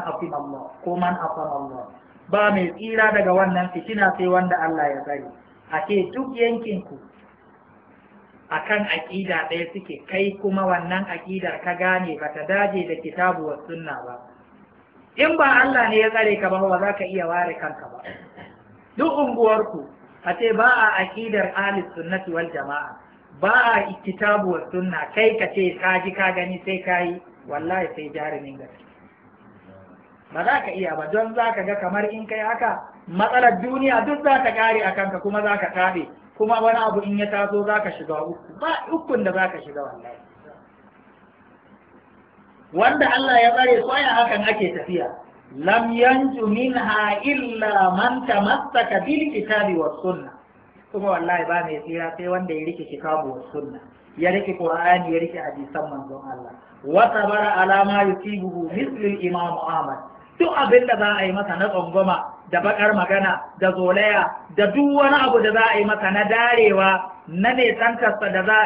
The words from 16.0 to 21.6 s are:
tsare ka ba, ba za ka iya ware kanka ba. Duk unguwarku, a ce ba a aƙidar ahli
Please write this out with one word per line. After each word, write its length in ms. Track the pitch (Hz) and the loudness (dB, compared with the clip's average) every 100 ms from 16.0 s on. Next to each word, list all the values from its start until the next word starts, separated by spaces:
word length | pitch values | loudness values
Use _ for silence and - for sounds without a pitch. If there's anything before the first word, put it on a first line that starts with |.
| 220 | 4
tsare 280 | 226 214 196 | 4 2 2
ka 100 | 185 | 0
ba, 100 | 190 | 0
ba 180 | 196 180 | 2 2
za 140 | 196 | 0
ka 100 | 202 185 | -2 -4
iya 200 | 190 165 | -4 -2
ware 260 | 175 170 160 | -2 -2 -4
kanka 320 | 156 143 127 | -10 -10 -14
ba. 120 | - - - - - - - - - - - | -16 -16 -18 -20 -20 -20 -20 -20 -20 -14 -2
Duk 140 | 311 | -2
unguwarku, 800 | 277 254 233 220 220 214 165 135 - - - | 0 -2 2 4 4 0 -8 -14 -20 -20 -10
a 120 | 175 185 | -6 -2
ce 160 | 226 | 0
ba 160 | 214 247 | 4 4
a 320 | 240 214 190 | 4 2 2
aƙidar 480 | 190 214 226 202 185 | -4 -6 -4 -2 -2
ahli 260 | 190 | -2